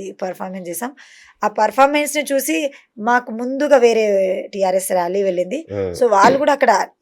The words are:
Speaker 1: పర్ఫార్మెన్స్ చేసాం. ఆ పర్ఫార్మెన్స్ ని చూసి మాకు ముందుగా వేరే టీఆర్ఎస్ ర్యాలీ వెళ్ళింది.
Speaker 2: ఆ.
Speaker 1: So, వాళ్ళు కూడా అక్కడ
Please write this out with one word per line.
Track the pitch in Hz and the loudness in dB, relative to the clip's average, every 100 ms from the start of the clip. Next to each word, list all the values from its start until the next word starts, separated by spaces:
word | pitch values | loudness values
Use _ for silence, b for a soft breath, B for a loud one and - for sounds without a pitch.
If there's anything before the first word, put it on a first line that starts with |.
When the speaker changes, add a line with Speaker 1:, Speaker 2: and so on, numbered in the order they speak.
| 190 190 | -10 -10
Speaker 1:
పర్ఫార్మెన్స్ | 185 180 190 190 175 | -10 -10 -12 -12 -12
చేసాం. | 170 247 285 b b b b | -10 -10 -14 b b b b
ఆ | 208 | -6
పర్ఫార్మెన్స్ | 208 214 214 277 294 294 294 | 0 -2 4 2 2 -2 -6
ని | 285 | -4
చూసి | 277 269 320 285 B B - | -4 -2 -4 -4 B B -8
మాకు | 214 247 247 | -2 -2 -2
ముందుగా | 226 247 269 294 277 | -8 -8 -4 4 6
వేరే | 233 226 214 196 190 196 - | 6 4 2 2 0 -2 -6
టీఆర్ఎస్ | 202 190 185 185 | -4 0 0 -2
ర్యాలీ | 185 175 190 | -2 -2 0
వెళ్ళింది. | 196 175 180 254 330 | -2 -2 -4 -6 -6
Speaker 2:
ఆ. | 202 | -6
Speaker 1:
So, | 95 87 240 | -4 0 2
వాళ్ళు | 196 208 269 | 6 6 4
కూడా | 294 | 0
అక్కడ | 277 254 196 185 _ | 2 2 2 0 _